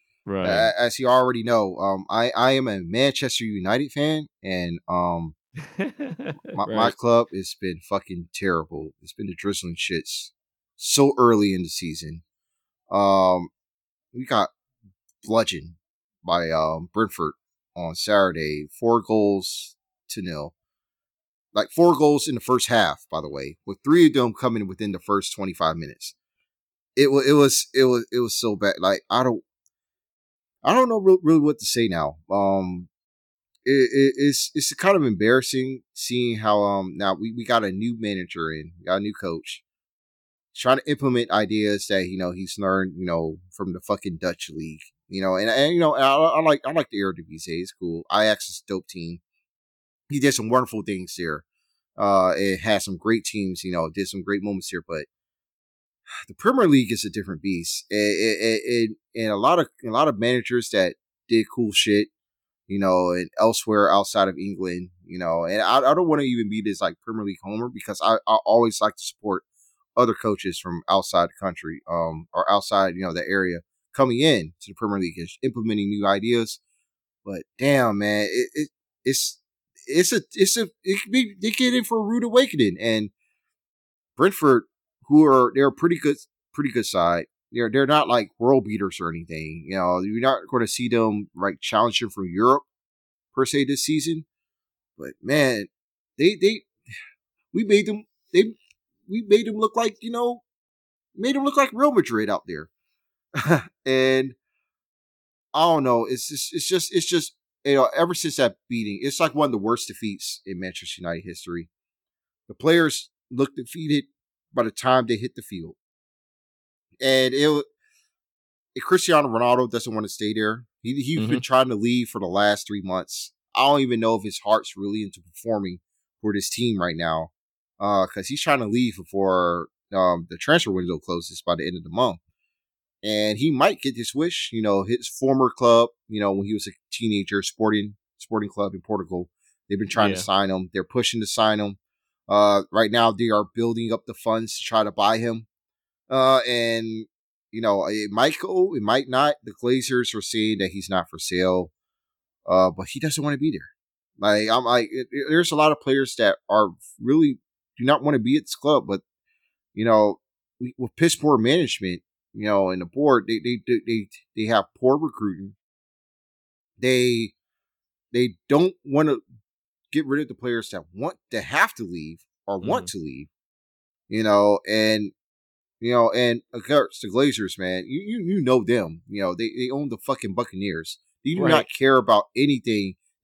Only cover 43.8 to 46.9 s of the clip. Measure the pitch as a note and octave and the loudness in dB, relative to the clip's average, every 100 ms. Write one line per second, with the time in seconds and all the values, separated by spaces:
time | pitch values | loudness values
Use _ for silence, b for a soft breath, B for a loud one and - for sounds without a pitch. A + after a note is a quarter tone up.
43.8 | - G2+ G2 E2 F2+ E2+ - D2+ D#2+ D#2 | -6 -6 -6 -6 -6 -6 -10 -12 -12 -14
44.8 | - _ - F#2+ F#2+ F#2 G#2+ A2+ D3 F3 | -20 _ -12 -4 -2 0 0 2 2 2
45.8 | D#3+ C3 C3+ C#3 D#3+ D3+ D#3+ D3 C3 D#3+ | 2 2 2 4 2 2 2 2 0 -4
46.8 | C#3 | -4